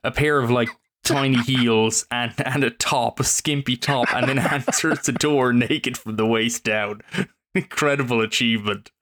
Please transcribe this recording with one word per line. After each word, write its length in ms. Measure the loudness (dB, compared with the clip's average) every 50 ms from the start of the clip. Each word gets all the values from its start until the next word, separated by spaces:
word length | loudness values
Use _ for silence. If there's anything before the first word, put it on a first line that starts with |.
| -6
a 80 | -4
pair 280 | -2 0 2 2 2 2
of, 120 | 2 2
like, 200 | 2 2 2 0 -4 -8 _ _ _ _ -4
tiny 320 | -2 0 2 2 2 2 2
<laughs> 60 | 2
heels 640 | 2 2 2 2 4 4 4 4 2 0 -2 -4 -4
and, 220 | -4 -4 -4 -4 -6 -6 -6
and 200 | -4 -2 0 0
a 40 | -2
top, 480 | -2 -4 -4 -2 -2 -2 -2 -2 -2 -2
a 20 | -2
skimpy 540 | -2 -2 -2 -2 -2 -2 -2 -2 -2 -4 -2
top, 360 | -2 -2 0 0 0 0 0
and 140 | 0 0 0
then 120 | 0 0
<laughs> 120 | 0 0 -2
answers 500 | -2 -2 -2 -2 0 0 0 0 0 -2
the 100 | -2 -2
door 400 | 0 0 2 2 4 4 4 4
naked 440 | 2 2 2 0 -2 -2 -4 -6 -6
from 200 | -8 -6 -2 0
the 80 | 2
waist 400 | 2 2 2 2 0 -2 -4 -2
down. 340 | -2 -2 0 -2 -2 -6 -8 -12 -8 -6
<laughs> 400 | -6 -6 -6 _ _ _ _ -4
Incredible 640 | -4 -4 -4 -4 -2 0 2 2 0 0 0 0 0
achievement. 720 | 0 0 0 0 0 0 0 0 0 -2 -4 -4 -8 -14 -20 _